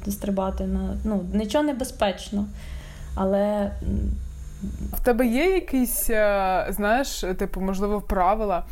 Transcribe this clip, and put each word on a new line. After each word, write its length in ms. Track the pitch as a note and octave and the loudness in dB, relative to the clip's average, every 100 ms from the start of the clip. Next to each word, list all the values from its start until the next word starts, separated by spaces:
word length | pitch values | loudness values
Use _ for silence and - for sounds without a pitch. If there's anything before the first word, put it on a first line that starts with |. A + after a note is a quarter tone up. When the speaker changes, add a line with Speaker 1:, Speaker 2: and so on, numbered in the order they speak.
| G3+ | -6
Speaker 1:
стрибати 560 | G3+ G#3 F#3+ F#3+ F#3+ | -4 -2 0 0 0
на, 320 | F#3+ F#3+ F#3+ G3+ | -2 -2 -2 -2
ну, 160 | A3 G3+ F3+ | -2 -2 0
нічого 300 | G3 G#3+ D4 | -2 2 2
небезпечно. 800 | D4+ B3 B3 - G#3 F#3 - G3+ G#3 - - - - - - | 2 0 -4 0 0 -2 -4 -4 -4 -6 -10 -10 -10 -12 -8
Але, 560 | - F#3+ G3 G3+ G#3 G3+ - | -2 2 2 2 0 -2 -4
м, 280 | - G3+ G3+ G#3 - - - - - - - | -2 0 0 -2 -6 -10 -12 -10 -8 -6 -6
Speaker 2:
В 80 | - | 0
тебе 260 | B3+ A#3 B3 | 2 4 4
є 180 | A#3+ F4+ | 4 4
якісь, 560 | F#4+ E4+ C4 B3 - - | 2 2 2 2 0 2
е, 560 | A3 G#3 G3+ F#3+ F#3 - | 4 4 4 2 2 0
знаєш, 540 | G3 G#3 A#3+ C#4 - F3+ F#3 | 0 2 2 2 -2 -2 -2
типу, 220 | G3 F#3 | -2 0
можливо, 400 | F#3+ G3 G3+ G#3 | 0 0 0 0
правила, 640 | - G3 F3+ A3 G#3 F3 - | 0 2 4 4 2 0 -2